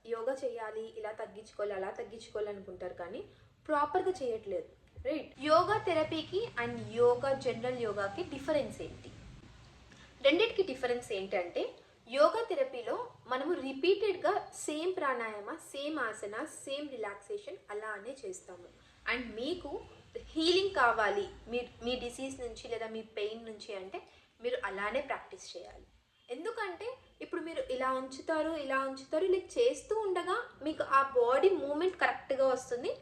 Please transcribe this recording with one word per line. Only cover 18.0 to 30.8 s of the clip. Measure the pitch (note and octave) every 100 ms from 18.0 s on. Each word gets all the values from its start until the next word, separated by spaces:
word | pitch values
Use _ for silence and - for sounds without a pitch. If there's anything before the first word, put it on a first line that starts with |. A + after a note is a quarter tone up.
| A3 C#4 G3
చేస్తాము. | F#3 - F3 F3 - - - -
And | A#3+ A#3 G#3+
మీకు | C#4 F4+ C#4+ F4+ - - - - -
హీలింగ్ | D#4 E4 F4+ G4 D4
కావాలి | A#3+ G#3+ G3+ G3+ G3 - -
మీ, | A#3+ G3+ -
మీ | A#3 B3+
డిసీజ్ | A#3+ C4 C4+ C4
నుంచి | A#3+ A3 A#3
లేదా | A3+ A3
మీ | A3
పెయిన్ | A3 G#3+ G#3 A3+ A3+
నుంచి | G#3 - G3
అంటే, | F#3 F#4 - - _ _
మీరు | A#3+ B3 G3+
అలానే | G3 G#3 B3+
ప్రాక్టీస్ | C4+ F#3+ - F#3+ - F3
చేయాలి. | - - - _ _ _ -
ఎందుకంటే | C4 A4 A#4 G4+ E4+ A4+ C5 - -
ఇప్పుడు | - F4
మీరు | D#4+ E4 -
ఇలా | B3+ C4
ఉంచుతారు, | C4 C4 - - D#4 D#4
ఇలా | D#4+ C4+ C4+
ఉంచుతారు, | C4+ C4+ - D#4 F#4
ఇలా | F#4
చేస్తూ | - - A#4+ D4 - A4
ఉండగా | G4+ F4 F4+ G#4+ A#4+ -
మీకు | D4 D#4